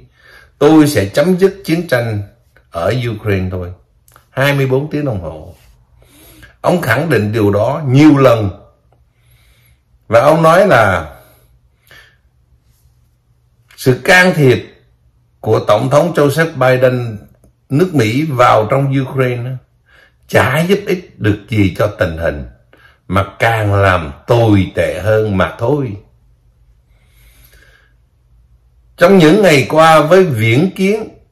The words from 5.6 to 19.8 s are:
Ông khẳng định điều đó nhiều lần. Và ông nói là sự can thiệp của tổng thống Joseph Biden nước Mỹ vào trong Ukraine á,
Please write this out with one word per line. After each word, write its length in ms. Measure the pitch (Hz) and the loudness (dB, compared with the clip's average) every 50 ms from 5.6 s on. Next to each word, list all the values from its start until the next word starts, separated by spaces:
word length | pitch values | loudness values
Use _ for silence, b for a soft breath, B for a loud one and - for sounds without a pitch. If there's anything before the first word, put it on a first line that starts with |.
| _ _ _ _ _ _ _ _ b b b b b b b b b b b b | _ _ _ _ _ _ _ _ b b b b b b b b b b b b
Ông 200 | - 139 180 170 | -2 -2 -2 -2
khẳng 280 | - 120 113 135 170 170 | -2 -2 -4 -2 -2 -2
định 220 | 127 104 104 104 | -2 -2 -2 -2
điều 200 | 107 113 101 101 | -2 -2 0 0
đó 300 | 101 104 110 127 143 165 151 | 0 0 -2 -2 -4 -4 -2
nhiều 300 | 127 127 139 156 156 143 | 0 4 4 6 6 6
lần. 320 | 135 131 104 117 110 104 92 - - - _ _ _ _ _ _ _ _ _ _ _ _ _ _ _ _ _ _ _ _ _ _ _ _ _ _ _ _ | 6 4 4 4 2 -2 -4 -6 -10 -18 _ _ _ _ _ _ _ _ _ _ _ _ _ _ _ _ _ _ _ _ _ _ _ _ _ _ _ _
Và 120 | - 107 117 | 0 0 2
ông 240 | 131 147 160 165 160 | 2 2 2 2 4
nói 240 | 160 165 185 208 | 4 4 4 4
là 480 | 190 135 117 107 98 92 82 78 - - - b b b b b b _ _ _ _ _ _ b b b b b b b b b _ _ _ _ _ _ _ _ _ _ _ _ _ _ _ _ _ _ _ _ _ _ _ _ _ _ _ _ _ _ | 4 2 2 2 2 0 -4 -6 -10 -16 -20 b b b b b b _ _ _ _ _ _ b b b b b b b b b _ _ _ _ _ _ _ _ _ _ _ _ _ _ _ _ _ _ _ _ _ _ _ _ _ _ _ _ _ _
sự 240 | - - 131 123 - - | -4 0 0 0 0 2
can 300 | - 185 180 180 185 160 | 2 4 4 4 2 2
thiệp 400 | 156 143 127 117 101 - - - _ _ _ _ _ _ _ _ _ _ _ _ _ | 2 4 4 2 2 -2 -12 -20 _ _ _ _ _ _ _ _ _ _ _ _ _
của 200 | - 110 113 131 | -4 -2 -2 -2
tổng 300 | - - 104 113 131 127 | 0 0 0 0 0 0
thống 240 | 143 147 165 175 - | 0 0 0 0 0
Joseph 400 | 160 147 139 123 156 165 160 160 | 0 0 0 0 0 -2 -4 -2
Biden 640 | 131 127 127 127 123 131 127 127 123 123 117 107 101 - _ _ _ _ _ _ _ _ - | -2 0 0 2 2 2 0 0 -2 -6 -8 -10 -14 -16 _ _ _ _ _ _ _ _ -4
nước 260 | 131 147 185 185 151 | -2 -2 -2 0 0
Mỹ 300 | 135 110 107 117 139 160 160 | -2 -2 0 -2 -4 -4 -4
vào 380 | 131 120 123 120 117 110 107 101 | 0 0 2 2 2 2 0 0
trong 240 | 139 139 139 139 135 139 | -2 -2 -2 -2 -2 -4
Ukraine 480 | 131 123 139 135 127 123 123 120 120 131 | -4 -4 -4 -4 -4 -4 -4 -6 -8 -10
á, 80 | 131 123 _ _ _ _ | -12 -12 _ _ _ _